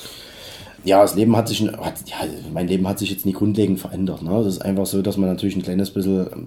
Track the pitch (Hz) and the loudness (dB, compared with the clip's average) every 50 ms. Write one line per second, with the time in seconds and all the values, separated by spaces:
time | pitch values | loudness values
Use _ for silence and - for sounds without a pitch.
0 | - - - - - - - - - - - - - - - - - 92 98 98 | -18 -16 -16 -18 -18 -18 -18 -18 -18 -18 -18 -18 -18 -20 -20 -4 2 4 6 8
1 | 104 98 - 95 110 117 120 117 113 107 107 98 107 104 - - - - - - | 8 6 6 4 4 6 6 4 2 2 0 0 0 -2 -2 -4 -6 -8 -8 -8
2 | - - - - - - 76 - - 78 78 85 90 87 95 95 92 92 98 - | -10 -10 -8 -6 -6 -6 -8 -10 -10 -8 -4 -4 0 0 2 2 2 0 0 -2
3 | 101 95 98 - - 98 92 - 104 104 101 107 104 98 95 90 - - - 87 | -2 -4 -4 -2 -2 -2 0 2 2 2 4 4 2 2 2 0 -4 -6 -4 -2
4 | 95 92 78 - 78 82 92 113 113 98 90 87 - 98 95 95 95 92 - 98 | -2 -2 -2 -4 -4 0 0 2 2 2 0 -2 -2 -2 0 0 0 0 0 0
5 | 95 104 98 101 98 92 92 87 - 98 92 95 87 95 92 95 98 95 - 101 | 0 0 0 2 0 0 0 0 -2 -2 -2 -2 -2 -2 0 0 0 0 -2 -2
6 | 92 95 98 92 92 - - - - | 0 2 2 0 0 -2 -6 -10 -12